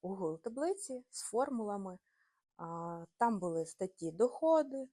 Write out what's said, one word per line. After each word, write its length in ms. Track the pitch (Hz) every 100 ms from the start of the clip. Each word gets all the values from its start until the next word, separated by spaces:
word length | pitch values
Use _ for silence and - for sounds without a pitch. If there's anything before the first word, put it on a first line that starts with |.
Google 340 | 180 190 165 160
таблиці 680 | 233 240 330 381 - 254 -
з 120 | -
формулами. 760 | - 226 277 240 208 202 190 185 _ _ _ _ _ -
А, 480 | 170 170 170 170 170 -
там 220 | 233 208
були 260 | 175 165 160
статті 460 | - 190 - 165
доходи, 760 | 165 247 - 320 320 285 269 262